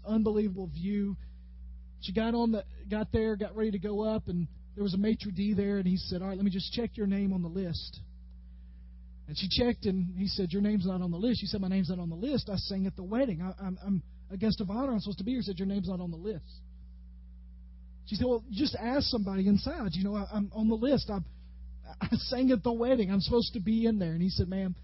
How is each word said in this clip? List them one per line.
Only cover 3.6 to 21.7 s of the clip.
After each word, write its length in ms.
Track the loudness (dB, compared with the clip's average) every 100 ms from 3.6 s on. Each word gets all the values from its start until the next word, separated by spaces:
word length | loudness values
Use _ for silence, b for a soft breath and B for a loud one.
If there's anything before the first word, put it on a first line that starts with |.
| 0
to 60 | 0
go 240 | -2 0
up, 260 | 0 0 0
and 180 | 0 -2 -6 -12
there 100 | -2
was 100 | 0
a 40 | 2
maitre 340 | 4 2 0
d' 220 | 0 2 2
there, 220 | 2 2
and 80 | 2
he 100 | 2
said, 240 | 0 -4
"All 80 | -4
right, 80 | 0
let 80 |
me 60 | 2
just 220 | 2 -2
check 240 | -2 -2 0
your 100 | 0
name 260 | 2 2
on 100 | 2
the 60 | 0
list." 520 | -2 -2 -2 -6 -12 -14 -16 -16 -16 B B B B B B B -14 -8
And 120 | -4
she 100 | 0
checked, 380 | 2 2 2 0
and 280 | 2 0 0
he 100 | -2
said, 240 | 0 0
"Your 80 | 2
name's 260 | 2 4 2
not 140 | 0
on 100 | 0
the 60 | 0
list." 240 | 2 0
She 60 | -2
said, 160 | -2
"My 60 | 0
name's 200 | 2 2
not 100 | 0
on 120 | -4
the 40 |
list. 360 | -2 0 0 0
I 60 | -4
sang 300 | -2 -2 -2
at 80 |
the 80 | -4
wedding. 380 | -2 2 2 0
I, 140 | -4 -4
I'm, 140 | -6 -4
I'm 200 | 0 0 B B -10
a 60 | 0
guest 240 | 2 2
of 100 | 0
honor. 220 | 0 0
I'm 80 | 0
supposed 180 | -2 -4
to 60 |
be 60 | -2
here." 100 | -2
He 40 |
said, 140 | -2 -2
"Your 80 | 0
name's 220 | 0 0
not 120 | -2
on 100 | -4
the 80 | -6
list." 420 | -6 -6 -10 -16 -18 -18 -18 -16 -18 -18 -16 -16 -16 -16 -16 -16 -16 -16 -6
She 100 | 0
said, 100 | 2
"Well, 180 | 2 0
just 260 | 0 0 0
ask 280 | 0 2 2
somebody 420 | 2 2 2 6
inside. 440 | 6 4 -2 -2
You 120 | 0
know, 100 | 0
I, 120 | -2 -2
I'm 200 | -2 -2
on 140 | 2 2
the 60 |
list. 360 | 4 4 4 2
I, 100 | -2 -4 B B B -14